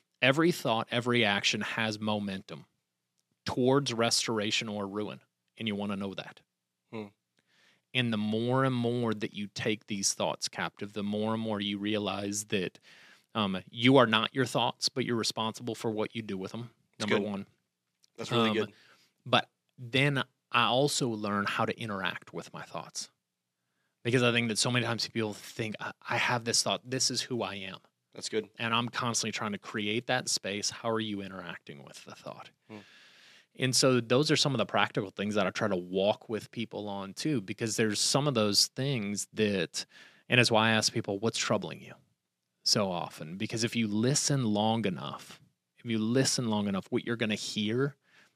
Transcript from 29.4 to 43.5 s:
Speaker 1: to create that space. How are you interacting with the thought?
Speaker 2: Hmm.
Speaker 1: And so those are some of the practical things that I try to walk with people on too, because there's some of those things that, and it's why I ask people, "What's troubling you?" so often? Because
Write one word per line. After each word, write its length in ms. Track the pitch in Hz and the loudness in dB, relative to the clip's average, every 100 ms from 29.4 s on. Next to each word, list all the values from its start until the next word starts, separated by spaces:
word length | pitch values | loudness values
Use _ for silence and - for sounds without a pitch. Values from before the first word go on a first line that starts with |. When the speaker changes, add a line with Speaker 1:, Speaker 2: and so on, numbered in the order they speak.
| 110 | -4
Speaker 1:
to 60 | 101 | -6
create 500 | - 113 104 110 123 | -6 -4 -2 -2 0
that 220 | 127 - | -2 0
space. 400 | - 101 104 - | -4 -2 -4 -4
How 200 | - 117 | -4 -2
are 80 | 113 | -2
you 200 | 110 101 | -2 -6
interacting 640 | 95 95 87 87 - 71 | -8 -10 -10 -12 -14 -18
with 220 | 67 - - | -18 -20 -18
the 100 | - | -16
thought? 360 | - - - _ - | -14 -14 -16 _ -18
Speaker 2:
Hmm. 100 | 107 98 - - - - - _ - | -18 -18 -20 -20 -20 -20 -20 _ -4
Speaker 1:
And 180 | 131 123 | 0 4
so 240 | 135 127 | 4 4
those 320 | 113 123 156 | 4 2 4
are 60 | 151 | 4
some 160 | 147 | 2
of 60 | 131 | 2
the 60 | 98 | 0
practical 440 | 107 104 - 98 | 2 2 0 -4
things 240 | - 101 104 | -4 -2 2
that 100 | 92 | 0
I 20 | |
try 180 | - 110 | 0 0
to 80 | 92 | 0
walk 540 | 90 95 98 110 - | 0 2 2 2 -2
with 220 | 110 - | -8 -6
people 360 | - 110 101 104 | -8 -8 -8 -8
on 260 | 98 98 | -8 -8
too, 280 | - 156 139 | -6 -2 -2
because 340 | 95 107 117 104 | -2 -4 -2 0
there's 240 | 110 101 | 0 2
some 280 | - 143 147 | 2 4 4
of 60 | |
those 340 | 117 107 101 - | 4 4 4 2
things 600 | - 139 131 101 101 - | 0 -2 -2 -2 -4 -6
that, 520 | - 104 98 80 - - - - - - | 0 2 2 0 -4 -10 -14 -20 -14 0
and 100 | 123 | 4
it's 120 | 110 | 6
why 180 | 110 110 | 6 6
I 20 | |
ask 220 | 110 - | 4 2
people, 260 | 117 107 101 | 0 -4 -2
"What's 180 | 113 - | -2 0
troubling 420 | - 110 85 76 | 0 0 -2 -10
you?" 140 | - - _ _ _ _ _ _ | -16 -20 _ _ _ _ _ _
so 260 | - 120 98 | 0 2 2
often? 460 | 87 82 - 78 92 | -2 -6 -8 -10 -6
Because 260 | 110 | -4